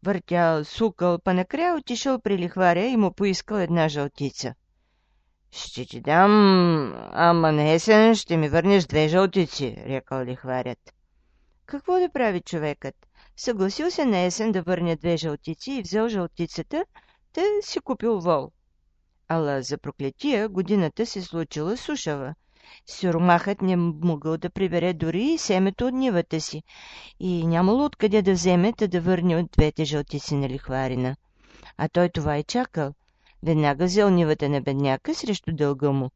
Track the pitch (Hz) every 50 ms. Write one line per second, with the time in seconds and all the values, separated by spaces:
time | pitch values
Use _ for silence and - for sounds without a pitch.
0 | - 190 202 190 - - 180 175 175 165 160 156 151 - - - 226 226 185 _
1 | 175 180 175 170 _ - 185 180 185 - - 285 330 359 349 311 269 - 240 226
2 | - 277 262 247 - 208 202 190 175 175 - 185 185 180 170 170 196 247 262 226
3 | 208 180 170 - 202 202 190 - - - 214 208 180 156 170 170 160 160 143 147
4 | 143 143 _ - 143 139 - - - 127 120 _ _ _ _ _ _ _ _ _
5 | _ _ _ _ _ _ _ _ _ _ _ - - - - - 123 - - 120
6 | 120 - 151 170 185 202 208 214 208 196 190 185 180 175 165 156 143 113 73 58
7 | 57 50 50 - 165 170 170 170 165 160 151 151 147 151 156 165 - 220 220 214
8 | 220 226 233 208 - - 170 165 156 147 139 165 165 190 202 196 170 - - 151
9 | 156 156 160 180 190 190 180 196 180 147 - - 143 123 107 - - 117 135 131
10 | 123 _ 135 131 127 123 127 127 - 127 127 127 123 123 120 _ _ - _ _
11 | _ _ _ _ _ _ _ _ _ _ _ _ _ - - 285 - - 359 370
12 | 359 339 _ 277 254 220 196 175 - - - 165 151 151 147 _ - 139 - _
13 | _ _ _ _ _ _ _ - - - 240 202 190 190 202 - 294 349 359 -
14 | 311 262 214 185 180 180 170 - 220 226 214 190 170 180 185 175 175 170 165 156
15 | - 170 170 160 151 165 147 147 _ - 165 _ - - 277 262 202 170 170 214
16 | 220 240 226 202 180 165 _ - 170 160 - - 165 _ - 302 370 _ _ -
17 | _ _ _ _ _ _ _ - 349 415 415 415 415 - - 330 - - 262 -
18 | - 226 226 196 165 175 170 147 131 156 _ _ _ _ _ _ _ _ _ _
19 | _ _ _ _ _ _ 165 165 160 147 143 135 131 127 147 143 _ 143 135 _
20 | 139 135 131 _ - 285 277 214 196 220 196 180 190 170 202 208 180 151 - -
21 | 220 240 - 208 180 - - 165 165 - - 151 151 170 214 254 - - 302 269
22 | - 170 147 143 135 131 160 _ _ _ _ _ _ - - - _ - - -
23 | - 180 170 165 175 180 175 170 170 196 208 - - 185 185 175 170 170 160 151
24 | 160 175 165 147 147 160 160 165 165 175 - - 196 185 165 175 165 180 180 160
25 | 165 160 160 175 226 285 330 320 - - 208 185 190 196 196 - 240 254 254 254
26 | 262 262 214 175 165 _ - 160 156 - - 156 - _ - - - - - -
27 | - - _ _ - 185 180 170 165 165 165 165 180 185 214 254 294 294 - _
28 | - 214 196 214 196 190 190 175 170 185 180 175 175 220 240 - 220 196 170 180
29 | 165 175 185 180 170 180 165 165 180 165 - - - 151 151 - 160 143 147 151
30 | 143 - - 143 - - 151 139 139 135 127 139 - - 131 131 135 131 - 120
31 | 127 127 135 - _ _ _ _ _ _ _ - - - - - - 160 _ 175
32 | 180 175 - 170 147 151 147 147 151 _ - 247 254 - _ 165 151 139 147 _
33 | _ _ _ _ _ _ _ _ - - 165 156 151 147 143 135 170 180 180 208
34 | 208 202 190 175 170 156 156 - - 139 147 139 123 - 139 139 139 139 131 139
35 | _ - 320 - - 247 208 175 _ - 165 147 147 143 143 131 139 143 139 139
36 | 131 127 _